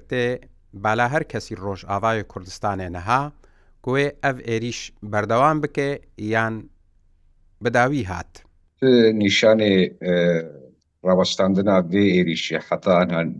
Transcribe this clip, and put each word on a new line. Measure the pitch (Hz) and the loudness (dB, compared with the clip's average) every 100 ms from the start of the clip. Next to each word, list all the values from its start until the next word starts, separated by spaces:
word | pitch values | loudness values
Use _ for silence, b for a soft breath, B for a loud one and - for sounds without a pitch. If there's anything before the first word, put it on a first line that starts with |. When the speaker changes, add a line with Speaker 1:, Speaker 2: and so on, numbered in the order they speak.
| - | -6
Speaker 1:
tê, | 127 120 127 - _ _ | -4 -2 -4 -12 _ _
bala | 101 107 110 120 | -6 -2 0 0
her | 151 156 | -2 -4
kesî | 113 - 104 | -8 -10 -10
roj | 98 95 | -8 -8
avayê | - 101 113 110 | -6 -2 -2 -2
Kurdistanê | 98 98 92 - 104 95 90 | -6 -12 -16 -8 -6 -4 -8
neha, | 87 95 127 147 - _ _ _ _ | -8 -2 -2 -2 -12 _ _ _ _
ku | 127 135 | -6 -2
wê | 143 - | -2 -2
ev | 139 127 117 113 | -4 -4 -4 -4
êriş | 120 - - - | -4 -8 -14 -16
berdewam | 104 104 101 117 147 156 | -6 -4 0 2 2 0
bike | 147 - 139 143 - - | -4 -4 -6 -6 -12 -10
yan | 107 110 113 110 - _ _ _ _ _ _ _ _ - | -4 -2 -2 -6 -14 _ _ _ _ _ _ _ _ -6
bi | 120 | -2
dawî | 120 127 147 | 0 0 0
hat? | 95 87 - - _ _ _ - 131 123 113 110 | -6 -8 -12 -18 _ _ _ -2 4 6 6 4
Speaker 2:
Nîşanê, | 101 - 110 110 107 95 90 - 90 | 2 4 4 4 4 4 2 -2 0
e, | 87 85 82 80 71 64 _ _ _ 92 | 2 2 0 -4 -14 -20 _ _ _ 0
rawestandina | 92 92 - 95 95 101 95 | 2 2 0 0 2 2 2
vê | 85 98 101 90 | 2 2 2 2
êrişî | 87 80 - 80 - | 0 -2 -4 -6 -4
heta | 85 98 90 | -4 2 2
anha | 85 82 80 | 2 -2 -4